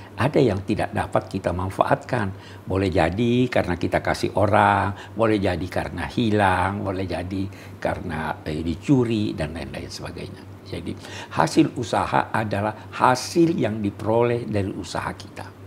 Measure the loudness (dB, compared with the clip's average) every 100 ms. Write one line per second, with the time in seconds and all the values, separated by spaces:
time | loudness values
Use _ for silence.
0 | -14 -2 2 4 4 2 0 -2 0 -2
1 | 0 0 -2 -4 -2 -2 -2 2 4 2
2 | 0 -2 -2 -6 -14 -14 -4 0 2 4
3 | 2 4 2 4 4 2 0 0 0 0
4 | 0 -2 0 2 4 6 6 4 2 -4
5 | -8 0 2 2 2 0 -2 -4 -4 -6
6 | -4 0 2 4 4 4 2 0 -4 -4
7 | -4 -4 -4 -4 -4 -8 -16 -6 -4 -4
8 | -4 -4 -4 -6 -4 -4 -2 -4 4 4
9 | 4 2 0 -2 -4 -6 -8 -10 -10 -10
10 | -10 -10 -12 -12 -16 -18 -10 -8 -8 -10
11 | -10 -14 -8 2 2 4 2 2 -2 0
12 | 2 2 2 -2 -2 0 -2 -4 -10 2
13 | 4 4 0 4 4 4 0 0 -4 -2
14 | 0 2 4 2 -2 -2 -2 -4 -6 -6
15 | -6 -8 -14 -14 -14 -16